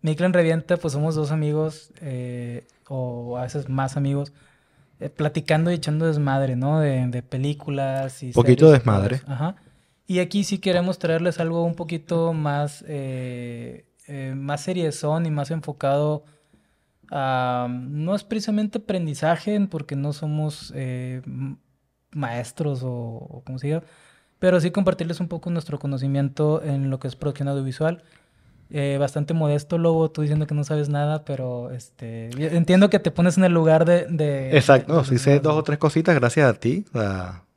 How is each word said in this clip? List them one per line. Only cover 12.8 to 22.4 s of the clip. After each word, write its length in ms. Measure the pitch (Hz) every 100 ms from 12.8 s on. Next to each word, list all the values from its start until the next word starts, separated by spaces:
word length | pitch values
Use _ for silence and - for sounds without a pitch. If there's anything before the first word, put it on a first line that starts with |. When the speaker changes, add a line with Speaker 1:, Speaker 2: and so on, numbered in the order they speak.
| -
Speaker 1:
eh, 1000 | 147 135 131 127 123 120 117 117 120 _ _ -
eh, 260 | 143 135 135
más 240 | 139 143
seriezón 640 | - 180 160 147 147 160 165
y 60 |
más 200 | 151 139
enfocado 720 | 160 147 147 139 139 151 151 _ _ _ _ _ _ _ _ _
a, 560 | 143 135 127 127 123 123
no 460 | 123 127 147 160 202
es 80 |
precisamente 540 | - 220 208 208 214 214
aprendizaje, 800 | - 190 165 139 156 170 - 208 196
porque 260 | 165 143 139
no 160 | 143
somos, 580 | 147 151 151 151 147 - 139
eh, 460 | 127 127 131 127 127
m-, 320 | 127 135 139 _ _ _ _ _
maestros 720 | 151 135 120